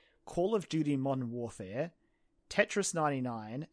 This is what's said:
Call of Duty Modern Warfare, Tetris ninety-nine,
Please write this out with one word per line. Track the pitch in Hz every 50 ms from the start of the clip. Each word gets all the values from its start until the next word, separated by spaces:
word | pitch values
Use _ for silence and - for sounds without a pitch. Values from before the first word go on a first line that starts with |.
| _ _ _ _ _
Call | - - 175 175 208 226
of | 208 156 -
Duty | 156 160 151 147 143
Modern | 135 131 139 135 131 127 117
Warfare, | 117 120 120 110 - - 101 92 101 127 160 170 - _ _ _ _ _ _ _ _ _ _ _
Tetris | - - 202 - - 202 190 - -
ninety-nine, | 165 156 147 143 131 127 123 117 113 107 110 117 135 156 -